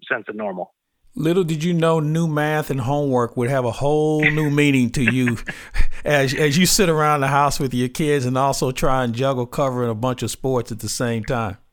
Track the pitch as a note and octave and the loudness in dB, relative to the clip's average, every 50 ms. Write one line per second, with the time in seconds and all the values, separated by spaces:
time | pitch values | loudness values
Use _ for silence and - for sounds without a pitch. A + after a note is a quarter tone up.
0 | - - C#3 A2+ F#2+ - G#2 G#2+ G#2+ G2+ F#2 F2+ E2+ - _ _ _ _ _ _ | -8 -6 -6 -6 -8 -10 -10 -8 -8 -8 -8 -8 -12 -12 _ _ _ _ _ _
1 | _ _ - D3 D3+ D#3+ E3+ G3 F3+ D#3 E3 D3+ D#3 F3+ F3 E3+ D#3+ E3 E3 D#3+ | _ _ -8 -4 -2 0 0 0 0 -2 -2 -2 -2 0 0 2 2 2 2 2
2 | D3+ D3+ D#3 E3 E3+ D#3+ D3+ D3 D3+ D3+ D3+ D3+ D3+ - C#3 C3+ A2+ B2+ C#3+ D3 | 0 0 0 0 0 0 0 -2 -2 0 -2 -2 -2 -4 -4 -4 -2 -2 -2 0
3 | D3 C#3 B2+ B2 A#2+ A2+ - B2+ A#2+ A#2+ C#3 C3+ B2 A#2+ - - C#3 C#3+ D3+ D3+ | 0 0 0 0 0 -2 -2 -2 -2 0 0 0 -2 -2 -2 -2 0 0 2 2
4 | D3+ D#3 D#3 D3+ D3+ D3+ D3+ D#3 D#3 D3 C#3+ D3 D3 C#3+ C3+ C3 B2 A2+ - - | 2 2 2 2 2 2 2 0 0 0 2 2 4 4 4 4 2 2 0 0
5 | B2+ A#2+ B2 C3 B2+ A#2+ A#2 - - - - - - - - - - - - - | 0 0 2 2 0 0 -2 -4 -6 -10 -14 -14 -12 -2 4 4 6 6 4 2
6 | - - D3 C#3+ C3+ B2+ C#3 - D3+ D3 C#3 F3+ F3+ E3 - - G3 E3 D#3+ D#3 | 0 2 2 2 2 2 0 0 0 2 4 2 2 4 4 4 4 4 2 2
7 | D3+ D3+ D3+ C#3+ C#3 C3+ C#3+ C#3+ D3 C#3 - - D3+ B2+ A#2+ B2 B2 B2 B2+ - | 2 2 2 2 2 2 2 2 2 2 2 0 -2 -2 -2 -2 -2 -2 -2 -2
8 | D#3+ D3 D3 C#3+ B2 B2 C3 C3 C#3 C#3 C3+ - D#3 B2+ C3+ - - C#3+ C3 C3 | 0 0 0 0 0 0 0 0 0 0 0 0 -2 -2 -2 0 2 2 2 2
9 | B2+ A#2+ A2+ A#2 C3+ C3+ C3+ B2 A#2+ A#2+ - - C#3+ C3+ B2 B2 B2 A#2 A2+ G#2+ | 0 -2 -2 -2 -2 0 0 -2 -4 -4 -2 -2 -2 0 0 -2 -2 -2 -2 -2
10 | A#2+ B2+ B2 - A#2+ - - - - C3 C3 A#2+ A2+ - A#2 - - G#2+ - - | -2 -2 -2 -2 -4 -6 -6 -4 -4 -2 -2 -2 -2 -4 -8 -8 -8 -6 -4 -4
11 | C3 A#2 A#2 A2+ G#2 - C3+ A#2 A2+ G2+ F2+ - _ _ | -2 -2 -2 -4 -4 -4 -4 -4 -4 -6 -8 -12 _ _